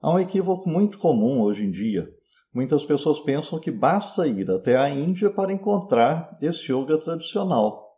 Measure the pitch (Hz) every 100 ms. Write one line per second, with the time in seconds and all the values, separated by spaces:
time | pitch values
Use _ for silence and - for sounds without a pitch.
0 | 147 175 185 196 185 185 185 165 208 -
1 | 170 127 110 135 104 101 104 92 110 98
2 | - - _ _ _ 123 131 147 - 143
3 | 160 147 - 139 151 165 165 117 123 190
4 | 208 - 165 101 92 95 - 123 143 139
5 | 156 185 202 202 196 196 208 202 - -
6 | 120 165 - - 147 170 - 131 139 156
7 | 156 165 165 214 196 139 107 - -